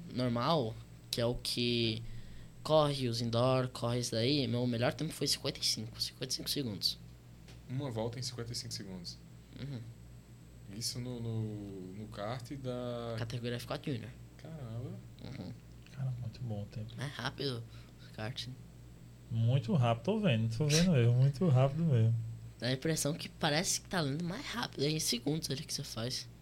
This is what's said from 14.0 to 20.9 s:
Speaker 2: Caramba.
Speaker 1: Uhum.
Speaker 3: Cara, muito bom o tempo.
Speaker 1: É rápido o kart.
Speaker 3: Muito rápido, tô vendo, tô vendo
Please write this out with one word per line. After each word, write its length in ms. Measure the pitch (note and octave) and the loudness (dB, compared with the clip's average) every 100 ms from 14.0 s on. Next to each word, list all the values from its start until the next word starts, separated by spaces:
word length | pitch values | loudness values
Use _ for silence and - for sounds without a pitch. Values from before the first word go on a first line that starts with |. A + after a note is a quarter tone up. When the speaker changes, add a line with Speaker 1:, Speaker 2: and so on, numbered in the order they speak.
| - - - - | -6 -14 -18 -16
Speaker 2:
Caramba. 600 | D3+ D#3+ A#2 A#2 D3+ F#3+ - - | -14 -10 -8 -8 -8 -10 -14 -14
Speaker 1:
Uhum. 280 | - - F3+ A#2 - - - | -12 -10 -10 -12 -16 -20 -16
Speaker 3:
Cara, 180 | C3 C3 B2 | -6 -4 -4
muito 200 | A2 - | -8 -8
bom 220 | A#2+ G#2 | -6 -6
o 20 | G2+ | -6
tempo. 260 | A2 A2 A#2 | -8 -8 -8
Speaker 1:
É 80 | C#3 | -8
rápido 580 | B2+ B2 - C#3 A#2 A2+ - - - - | -4 -4 -2 -2 -2 -6 -14 -18 -18 -14
o 40 | - | -8
kart. 320 | A2 - - - - - - - - - - | -6 -6 -8 -10 -14 -18 -18 -18 -18 -18 -4
Speaker 3:
Muito 440 | A2+ A#2 C3+ - E3+ | 2 4 4 4 6
rápido, 280 | A#2+ A#2 | 6 4
tô 160 | - A3 | 2 4
vendo, 380 | G3+ A2+ A2+ A2+ | 4 4 2 2
tô 80 | D3 | 4
vendo 260 | D#3 F#3 | 6 8